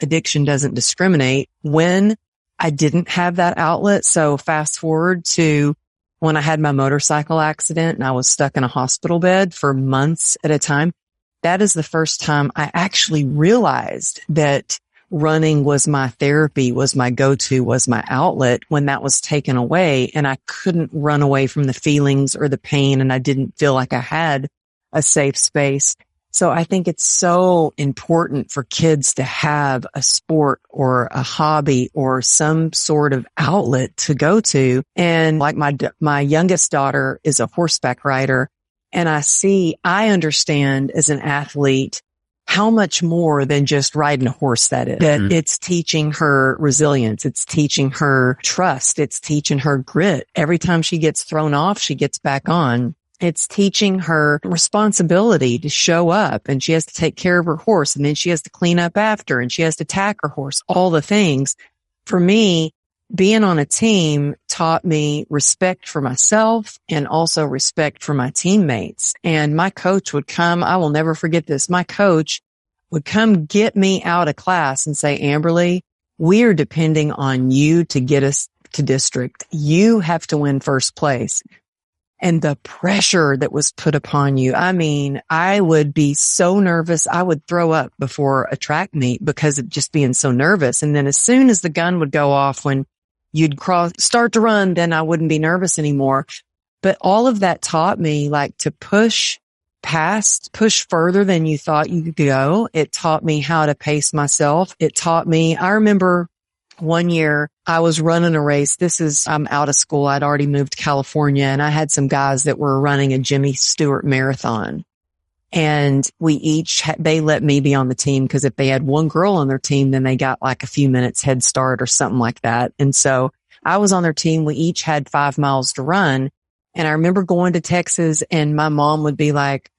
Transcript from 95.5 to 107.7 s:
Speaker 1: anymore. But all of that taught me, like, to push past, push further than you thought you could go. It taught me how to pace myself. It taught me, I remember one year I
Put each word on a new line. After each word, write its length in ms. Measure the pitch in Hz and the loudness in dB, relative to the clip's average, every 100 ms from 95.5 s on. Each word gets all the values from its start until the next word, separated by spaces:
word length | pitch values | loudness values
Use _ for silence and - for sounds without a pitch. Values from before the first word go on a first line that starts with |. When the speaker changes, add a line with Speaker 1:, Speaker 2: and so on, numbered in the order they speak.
| 180 185 - | 0 0 -2
Speaker 1:
anymore. 480 | 151 143 135 135 139 - _ _ _ _ | -2 0 0 0 -4 -14 _ _ _ _
But 160 | 190 - | -2 0
all 280 | 185 208 247 | 2 4 2
of 100 | 220 | 2
that 240 | 190 165 | 0 -2
taught 380 | - 160 170 - | -2 0 0 0
me, 300 | 160 151 147 | -2 -2 -2
like, 260 | 147 139 - | -2 -4 -6
to 140 | 156 | -8
push 640 | - - 202 226 - - - _ _ _ _ | -8 -2 2 2 0 -4 -6 _ _ _ _
past, 680 | - 160 160 214 202 - - | -6 -2 0 0 -2 -2 -6
push 360 | - 220 - - | 0 0 0 -2
further 360 | 170 165 185 | 0 2 2
than 220 | 196 175 160 | 2 2 0
you 100 | 147 | -2
thought 320 | - 151 156 | 0 0 0
you 140 | 175 | -2
could 140 | 165 156 | -4 0
go. 520 | 143 135 135 190 233 | 2 2 2 0 -2
It 180 | 160 147 | -2 -4
taught 340 | - 170 156 | -4 -2 -2
me 140 | 160 151 | 0 -2
how 280 | 135 165 151 | 0 0 0
to 100 | 143 | -2
pace 360 | - 151 143 | -2 -2 -2
myself. 640 | 151 143 - 147 156 185 - | -2 -2 0 0 0 -2 -2
It 160 | 156 - | -4 -2
taught 320 | 175 165 - | 0 0 2
me, 280 | 160 160 165 | 0 2 0
I 140 | 180 | 0
remember 560 | 208 214 196 185 180 170 _ _ _ _ _ | 2 4 4 2 0 -2 _ _ _ _ _
one 320 | 160 165 175 | -2 0 2
year 400 | 170 156 147 147 - | 2 2 0 -2 -6
I 140 | - | -2